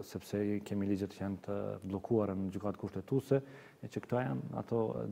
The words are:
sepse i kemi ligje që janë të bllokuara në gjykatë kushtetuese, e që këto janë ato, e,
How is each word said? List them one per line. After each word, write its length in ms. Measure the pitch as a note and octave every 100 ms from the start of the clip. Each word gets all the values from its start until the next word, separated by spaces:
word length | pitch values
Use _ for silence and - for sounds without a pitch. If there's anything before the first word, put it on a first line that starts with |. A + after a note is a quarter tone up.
sepse 380 | - F#2+ - G#2 G#2 G#2
i 40 | G2+
kemi 220 | G2+ G2
ligje 180 | G2 G2
që 80 | -
janë 180 | G2 F#2+ -
të 120 | G2+ G2+ G2+
bllokuara 500 | F#2+ F#2+ - A#2 G2+ F#2+
në 140 | F#2+
gjykatë 260 | G2 G#2 -
kushtetuese, 600 | G2+ G2 F#2 C3+ - C3+ C3+ - - -
e 80 | A#2
që 160 | G#2+
këto 180 | - A#2+
janë 300 | C3 C3 - A#2
ato, 220 | A2 A#2 A2+ A#2+
e, 60 | A2